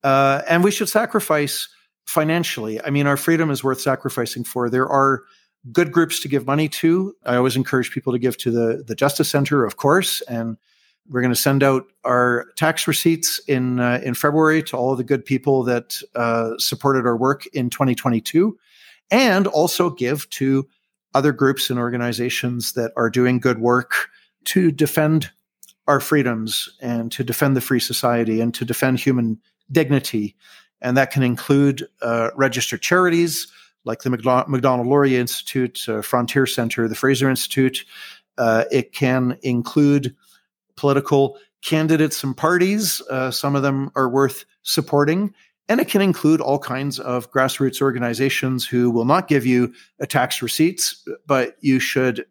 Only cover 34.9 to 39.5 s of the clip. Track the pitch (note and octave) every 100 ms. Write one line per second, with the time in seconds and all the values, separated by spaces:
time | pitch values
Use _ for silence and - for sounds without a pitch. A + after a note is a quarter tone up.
34.9 | C#3+ C#3 B2+ A#2+ - - C3+ B2+ - -
35.9 | A2 G#2+ B2 A#2+ C#3 B2+ - A#2 - A2+
36.9 | A2 C3+ B2+ C3+ B2+ - - C3 C3 -
37.9 | - - - _ - A#2 A2+ A2+ C3+ A#2+
38.9 | - C3 B2+ B2+ B2+ C3+